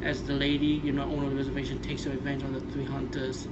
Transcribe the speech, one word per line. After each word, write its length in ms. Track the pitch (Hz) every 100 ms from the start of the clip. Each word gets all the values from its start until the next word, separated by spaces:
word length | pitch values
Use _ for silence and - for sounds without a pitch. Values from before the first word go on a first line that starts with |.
as 200 | 156 143
the 100 | 131
lady, 480 | 139 139 143 151 151
you 80 | 147
know, 100 | 139
owner 200 | 139 147
of 60 | 139
the 60 | 135
reservation 440 | 135 139 131 127
takes 240 | - 139
her 60 | 147
revenge 340 | 131 135 139
on 80 | 135
the 80 | 131 -
three 120 | 143
hunters 640 | 131 139 127 143 127 120 -